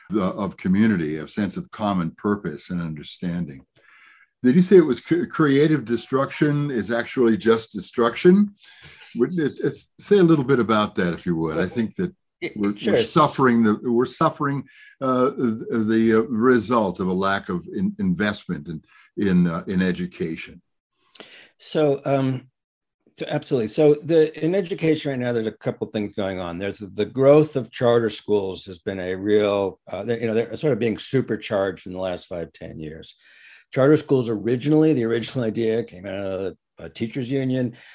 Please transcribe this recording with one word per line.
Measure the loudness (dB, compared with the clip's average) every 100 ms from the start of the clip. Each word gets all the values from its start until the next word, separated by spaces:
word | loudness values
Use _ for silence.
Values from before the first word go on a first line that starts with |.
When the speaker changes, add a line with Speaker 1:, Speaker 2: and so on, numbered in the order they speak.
| -6
Speaker 1:
uh, | -2 -2
of | -4 -8 -6
community, | 0 2 4 2 -2 -6
of | -8
sense | -6 -4 -6
of | -10
common | -6 -4 -2 -4
purpose | -4 -2 -2 -4 -10 -8
and | -6
understanding. | -6 -10 -14 -10 -6 -6 -8 -12 -20 _ _ _ _ _ _ _
Did | 4 4
you |
say | 8 6
it | 6
was | 0
c-, | -2 -2 -2
creative | 0 2 4 4 2 -2
destruction | -4 -2 -2 -2 0 0 0 -2
is | -4 -2
actually | -4 -2 2 2 4
just | 2 2 0
destruction? | -10 -8 0 0 4 6 6 4 -2 -20 -20 -20 -20 -8 -2
Wouldn't | -2 0
it, | -4 -2
it's, | -6 -6 -14 -8
say | 2 6
a |
little | 6 4 2
bit | 2
about | 2 2 0 0
that, | -2 -2
if | -2
you | -2
would. | -2 -2
I | -4
think | -4 -6 -4
that | -6 -8 _ -12
Speaker 2:
Yeah, | -10 -4
Speaker 1:
we're, | -4 -2
Speaker 2:
sure. | 0
Speaker 1:
we're | 0
suffering | 2 4 2 4 2 4
the, | 4 2
we're | 0 0 0
suffering, | 0 -2 0 -4 -4 -8 -18 -20 -6
uh, | -2 2 0
the, | 0 -2 -2 -4 -2 2
the, | 2 4 4
uh, | 2
result | 0 4 2 2 0 0 -2
of | -2
a |
lack | -2 -2 -2 -4
of | -8 -6
in-, | -4 -4 -2
investment | -2 0 -2 -4 -8 -10 -10
in, | -14 -16 _ _ -4
in, | 2 2 2
uh, | -2 -4
in | -2
education. | 0 -2 -6 -6 -8 -8 -12 -18 _ _ _ _ _ -20 -20 -20 -20 _
Speaker 2:
So, | -6 0 2 2 0
um, | 0 0 -2 -8 _ _ _ _ _ _ -12
so | -6
absolutely. | -6 -2 -2 0
So | 4 4
the, | 4 4 4 4 0
in | -2
education | 0 -2 -2 0 0 -2
right | -4
now, | -2
there's | -2 -4
a |
couple | -4 -6 -6 -6
things | -4 -6 -4
going | -6 -4
on. | -6 -6
There's | -8 -8
the | -10 -6 -4
growth | 2 6 6 6 -2
of | -6
charter | -2 2 4 2
schools | -4 -2 -2 -2 -8 -12
has | -12
been | -8 -6
a | -6 -4
real, | 0 2 2 0 -2 -6 -12
uh, | -10
they're, | -6 -4
you | 0
know, |
they're | 0 -2 -2
sort | -2
of | 0
being | 0 -2
supercharged | -2 -2 -2 -4 -2 -2 -2 -4 -10
in |
the | -8
last | -6 -8 -10
five, | -10 -10
ten | -12 -16 -12
years. | -14 -14 -20 -20 _ -20 -20 -20 _
Charter | 2 4 4
schools | 4 0 0
originally, | -2 -2 -2 2 4 4
the | 2 0
original | -2 -4 -4 -4
idea | -2 0 -2
came | -4 -10 -10
out |
of | -8 -6 -4 -6 -10 _ -18
a | -16
teachers | -10 -8 -6 -4
union. | -4 -2 -2 -4 -6 -20